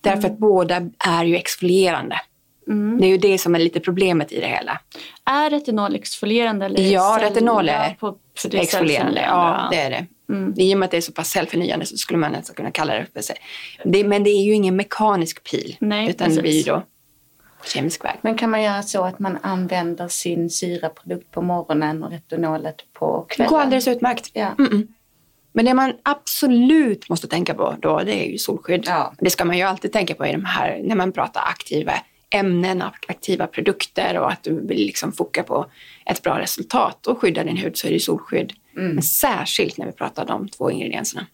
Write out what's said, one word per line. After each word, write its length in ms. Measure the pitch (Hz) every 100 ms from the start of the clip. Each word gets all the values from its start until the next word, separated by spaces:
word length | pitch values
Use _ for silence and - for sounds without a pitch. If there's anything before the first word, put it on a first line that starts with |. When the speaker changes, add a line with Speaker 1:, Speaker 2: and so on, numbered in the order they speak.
Speaker 1:
Därför 160 | 208 202
Speaker 2:
Mm. 120 | 196
Speaker 1:
att 60 | 214
båda 420 | 214 190 175 180 175 - 190
är 160 | 170
ju 120 | 170 175
exfolierande. 840 | - - 180 185 185 156 120 - - _ _ _ -
Speaker 2:
Mm. 300 | 214 208 233
Speaker 1:
Det 40 | 185
är 40 |
ju 80 | 190
det 200 | 202 190
som 180 | 175 170
är 40 |
lite 200 | 165 170
problemet 520 | 170 180 190 170 147
i 80 | -
det 80 | -
hela. 320 | 117 - - _ - - - -
Speaker 2:
Är 240 | 285 302
retinol 460 | 294 294 220 202 202
exfolierande 720 | - - 208 226 233 214 196
eller 160 | 196
Speaker 1:
Ja, 360 | 190 190 190 220
Speaker 2:
cell-, 100 | 208
Speaker 1:
retinol 400 | 208 233 220 165
är 240 | 147 185 196
Speaker 2:
på, 160 | 214 196 _ -
för 120 | -
det 80 | 196
är 40 |
Speaker 1:
exfolierande. 520 | 170 196 165 143 -
Speaker 2:
cellförnyande, 80 | -
Speaker 1:
Ja, 480 | - 180 175 165 -
Speaker 2:
ja. 60 | 170
Speaker 1:
det 40 |
är 80 | 135
det. 160 | 123 175 _ _
Speaker 2:
Mm. 200 | 202 190 190
Speaker 1:
I 160 | 185
och 40 | 196
med 60 | 185
att 60 |
det 60 | 175
är 40 |
så 100 | 170
pass 180 | - 170
cellförnyande 560 | 196 165 170 175 165 185
så 120 | -
skulle 220 | - 170
man 120 | 151
nästan 240 | - - -
kunna 160 | -
kalla 220 | - 156
det 120 | 107 -
för 80 | -
cell. 160 | - - - - - -
Det, 200 | - 185
men 200 | 202 202
det 60 | 202
är 140 | 208 196
ju 80 |
ingen 220 | 214 190 185
mekanisk 760 | 202 - 214 196 165 - -
pil, 240 | - - -
Speaker 2:
Nej, 300 | 214 208 220
Speaker 1:
utan 260 | - 175 160
det 60 |
blir 100 | 165
ju 60 | 156
Speaker 2:
precis. 80 | 143
Speaker 1:
då 180 | 151 - _ _ _ _ _ _ _
på 40 | -
kemisk 320 | 135 143 - -
väg. 100 | -
Speaker 3:
Men 140 | 220 226
kan 120 | 233
man 140 | 220
göra 200 | 214 202
så 200 | 202 202
att 160 | 180 185
man 180 | 196 180
använder 680 | - 220 180 180 170 170 175
sin 420 | - 180 170 170
syraprodukt 840 | - 180 175 160 - - 175 -
på 100 | -
morgonen 600 | 175 175 170 151 151 160
och 80 | 151
retinolet 640 | 165 _ 160 165 156 156 156 -
på 320 | - 156 - 175
Speaker 1:
Det 60 | -
Speaker 3:
kvällen? 140 | 233
Speaker 1:
går 80 | 311
alldeles 280 | 277 262 254
utmärkt. 420 | 240 240 233 -
Speaker 3:
Ja. 140 | 220 208 214
Speaker 1:
Mm-mm. 300 | 269 208 214 _ _ _ _ _ _
Men 120 | - 233
det 80 |
man 200 | 254 262 254
absolut 1080 | - 285 - - 285 240 254 320 269 196 -
måste 180 | 170 -
tänka 260 | 165 175
på 220 | - - 156
då, 180 | 160 156
det 280 | 190 202 175
är 40 |
ju 60 | 214
solskydd. 460 | - 208 - 180 175
Speaker 3:
Ja. 260 | 170 131 -
Speaker 1:
Det 100 | 180
ska 160 | 170 170
man 120 | 175
ju 60 |
alltid 300 | 190 185 -
tänka 200 | 220 185 160
på 100 | 143
i 60 |
de 140 | 151 185
här, 360 | - - -
när 120 | - 220
man 160 | 185
pratar 300 | 190 - -
aktiva 520 | - 175 - 151 156 - - _ _
ämnen, 500 | 208 196 175 180 185
ak-, 240 | 180 - -
aktiva 400 | 185 - 180 180
produkter 720 | - 202 196 - - 190 175
och 120 | 143
att 120 | 175
du 160 | - 156 190
vill 100 | - -
liksom 260 | - -
foka 320 | - 170 -
på 220 | 175 - - _ - - -
ett 160 | 175
bra 180 | - 147
resultat 680 | - - - 254 277 - -
och 120 | 240
skydda 240 | 202 165
din 140 | 156 175
hud, 200 | 185 -
så 100 | -
är 20 |
det 40 |
ju 60 | 170
solskydd. 540 | - 165 - - - - _ -
Speaker 3:
Mm. 140 | 185
Speaker 1:
Men 120 | 156
särskilt 760 | - - 277 214 139 - 170 -
när 80 | -
vi 60 |
pratar 340 | - - - -
de 220 | 104 202
två 220 | - -
ingredienserna. 540 | - - - - - -